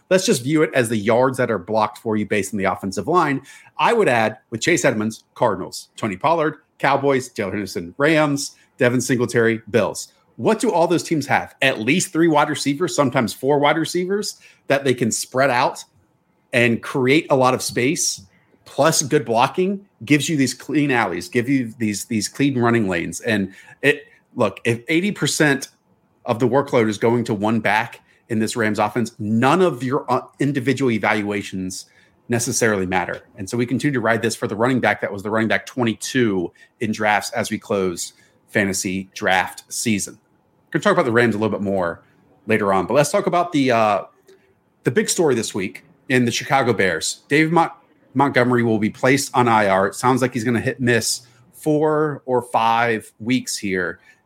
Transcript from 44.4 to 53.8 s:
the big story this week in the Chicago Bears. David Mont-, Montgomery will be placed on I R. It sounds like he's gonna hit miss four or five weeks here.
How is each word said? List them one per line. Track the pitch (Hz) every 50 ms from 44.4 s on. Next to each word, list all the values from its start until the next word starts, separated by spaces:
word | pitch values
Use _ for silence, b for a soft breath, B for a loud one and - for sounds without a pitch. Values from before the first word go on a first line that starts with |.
| b b b b _ _ _ _ -
the | -
big | - 208 226 220
story | - - 170 147 127
this | 113 104 - -
week | 107 92 110 - - - _ _ _ _
in | - 131 127 123
the | 120
Chicago | 110 - 123 - 143 135 135 -
Bears. | 110 92 98 92 85 78 - - - - _ -
David | 147 151 160 160
Mont-, | 170 165 165 151 - - _ _ _ _ _ _ -
Montgomery | 127 143 139 117 127 123 123 127 120
will | 117 117 110
be | 104 107 104
placed | - - - 127 135 135 - - -
on | 135 123
I | 123 113 110 107
R. | 98 95 95 98
It | 101 -
sounds | - - 127 135 123
like | 127 123 -
he's | 123 110
gonna | 127 120 113
hit | 110 131 - -
miss | 127 123 120 113 113 - - - b b b b b b _
four | - - 156 151 147 156 156 156 151 156 151 139 - -
or | 127 127 120 117
five | - - 117 113 113 113 117 120 120 113 107 - - _ -
weeks | 110 117 127 123 127 - -
here. | - - 101 92 92